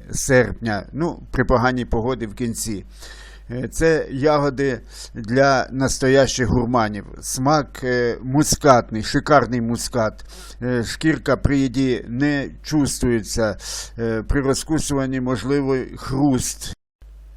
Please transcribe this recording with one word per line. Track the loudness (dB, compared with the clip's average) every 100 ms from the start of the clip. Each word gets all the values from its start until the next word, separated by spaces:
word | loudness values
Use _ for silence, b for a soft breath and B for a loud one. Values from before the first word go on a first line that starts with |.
| -10
серпня, | -6 2 4 4 0 -4 -4 -6
ну, | -4 -4 -4 -4
при | -2
поганій | 2 4 2 0
погоді | -2 -2 -2 -2 -6
в |
кінці. | -6 -6 -4 -6 -8 -10 B B B B B -12
Е, | -8 -6
це | 0 2 2 0
ягоди | 0 2 4 2 0 -2 -2 B B B
для | -10 0 4 4 4 0
настоящих | -2 -2 2 4 6 4 2 2
гурманів. | 2 2 2 2 -2 -10 -12
Смак, | -8 -2 2 2 0 -6
е, | -2 0 0 -2
мускатний, | 0 2 2 4 6 6 4 -4
шикарний | -2 -2 4 4 4 0
мускат. | -2 -4 -4 -2 -2 -4 B B B -8
Е, | -4 -2
шкірка | -2 -2 0 0 0 0
при | 2 2
їді | 0 0 0 0 -4
не | 0 0 0 -4 -10
чувствується. | -2 2 2 2 2 0 0 -2 -2 -2 B B B -6
Е, | -2 -2
при | 0 0
розкусуванні | 2 0 0 -2 0 -2 0 -2
можливий | -2 -2 0 0 0 -2 -4 -10
хруст. | -6 2 2 2 0 -8 -12 -14 _ _ -20 -20 -20